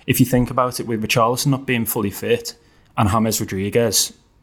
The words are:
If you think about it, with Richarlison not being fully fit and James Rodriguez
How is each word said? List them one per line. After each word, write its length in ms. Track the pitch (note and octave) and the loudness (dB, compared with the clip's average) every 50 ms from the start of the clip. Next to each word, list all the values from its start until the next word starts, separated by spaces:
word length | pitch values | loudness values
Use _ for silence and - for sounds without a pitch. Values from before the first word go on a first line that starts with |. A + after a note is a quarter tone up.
| _ | _
If 120 | - A#2 - | -2 2 2
you 60 | B2+ | 2
think 240 | - B2+ B2 B2 A#2 | 4 4 0 0 0
about 300 | B2 C3 B2 B2 A#2+ - | 0 0 0 0 -2 -6
it, 80 | A#2 | -6
with 160 | A2+ A#2 G#2+ G#2+ | -4 -4 -4 -2
Richarlison 440 | G#2 - B2 A2+ A#2 B2+ B2 - | 0 2 2 2 2 2 0 0
not 180 | C#3+ C3+ B2+ - | 0 0 0 0
being 180 | - B2+ A#2 A2+ | -2 -2 -2 -2
fully 260 | - - A#2+ G2+ G2+ | -2 -2 -2 -2 -2
fit 440 | F#2+ - G#2+ G#2+ A#2 - - - - _ _ _ _ _ _ _ _ | -4 -6 0 0 0 0 -2 -8 -14 _ _ _ _ _ _ _ _
and 120 | A#2 A#2 F#2+ | 0 2 2
James 300 | G#2+ A2+ A2 A2 G#2 - | 2 2 2 0 0 -2
Rodriguez 760 | A2 - G2 F#2+ G2 G2+ G2 A#2 A#2+ G#2+ F#2+ - - - - _ _ _ _ _ | -4 -4 -4 -4 -4 0 0 2 2 2 2 0 -2 -2 -6 _ _ _ _ _